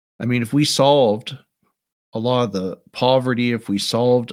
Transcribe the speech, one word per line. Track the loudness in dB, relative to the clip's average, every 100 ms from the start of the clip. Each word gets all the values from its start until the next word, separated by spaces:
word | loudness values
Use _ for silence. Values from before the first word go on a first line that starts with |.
| _ -8
I |
mean, | -4 -2
if | 0
we | 0
solved | 0 2 4 4 4 0 -6 -16 _ _ _ _ _ _ _
a | -6
lot | -2 0
of | 0
the | -4 -6 -8 _
poverty, | -2 2 2 0 -2 -2
if | -2 -4
we | -4
solved | -2 0 2 0 -2